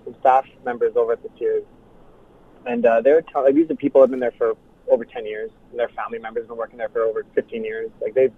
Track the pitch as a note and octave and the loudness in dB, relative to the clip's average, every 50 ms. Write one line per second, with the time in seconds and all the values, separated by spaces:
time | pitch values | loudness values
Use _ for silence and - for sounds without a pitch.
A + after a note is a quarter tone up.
0 | _ B2+ A#2+ - - C3 B2+ C3+ - - _ _ - B2+ A#2+ A#2 A#2+ A2+ A2 A#2+ | _ -20 -16 0 2 4 4 4 2 -2 _ _ -10 -10 -4 -2 -2 0 0 0
1 | A#2 A2+ A#2 - - - - - A#2+ A2 A2 G#2+ G#2 - - - _ _ _ _ | 0 0 -2 -4 -6 -14 -12 -6 -4 -2 -2 -2 -4 -8 -16 -20 _ _ _ _
2 | - - - _ _ _ _ _ _ _ - - - B2 A#2+ A#2+ A#2 A#2 A2+ A#2 | -20 -20 -20 _ _ _ _ _ _ _ -20 -14 -10 -6 -4 0 2 2 2 4
3 | A2+ C3+ D3+ E3 E3 - - C#3+ C3 C3+ C3+ D#3 E3 D#3 C#3+ - C#3 C3+ - C#3 | 4 4 4 4 2 0 -4 0 2 4 4 4 2 0 -2 -4 -4 2 6 6
4 | C3 B2 C3 B2+ B2 A#2 - _ A#2+ A2+ A2 - _ _ _ _ _ - C3 A#2 | 6 6 4 -2 -4 -4 -2 _ -2 -2 -2 -4 _ _ _ _ _ 0 0 0
5 | A#2 - - B2 A2 G#2+ G#2+ G#2+ A2 A2 - _ _ _ A#2 A#2+ A#2 - - A#2 | 0 -6 -10 -10 -10 -8 -8 -8 -10 -12 -14 _ _ _ -6 -6 -6 -6 -6 -10
6 | G#2+ G2+ A#2 A2+ A2+ A2+ A2+ A#2+ A2+ A2 A#2 A2+ A2 A2 B2+ A#2+ A2+ G#2+ - A#2 | -10 -10 -10 -10 -12 -10 -10 -10 -10 -10 -10 -10 -10 -10 -8 -10 -10 -6 -4 -2
7 | A2+ A2+ A2 A2+ G#2 - _ C3+ - - A#2+ A2+ A2 A2 A2 A2+ A2+ A2+ - - | -2 -2 -2 -4 -8 -4 _ -6 -6 -4 -8 -10 -8 -8 -8 -8 -10 -10 -10 -10
8 | - A2 G#2 C3 C3 B2 - | -10 -4 0 2 2 2 0